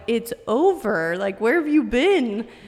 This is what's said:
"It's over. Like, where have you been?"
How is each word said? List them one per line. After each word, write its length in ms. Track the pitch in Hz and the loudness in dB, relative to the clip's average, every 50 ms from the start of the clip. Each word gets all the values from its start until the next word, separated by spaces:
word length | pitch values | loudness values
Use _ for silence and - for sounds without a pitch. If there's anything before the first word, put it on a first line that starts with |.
| - - | -4 -2
"It's 240 | 233 226 233 - - - - - | -2 -2 -2 -6 -10 -10 -4 -2
over. 720 | 214 262 339 392 370 302 - 220 214 165 160 165 170 185 | 0 2 4 2 2 2 -2 -2 -2 -2 -2 -2 -4 -4
Like, 220 | 202 196 196 - | -4 -6 -4 -2
where 140 | 214 226 294 | 0 0 2
have 120 | 349 294 302 | 2 2 2
you 160 | 294 311 240 | 2 2 2
been?" 640 | 208 226 247 302 392 403 339 254 226 202 220 226 - - - - | 2 0 2 2 4 2 2 2 0 -4 -6 -8 -10 -14 -20 -20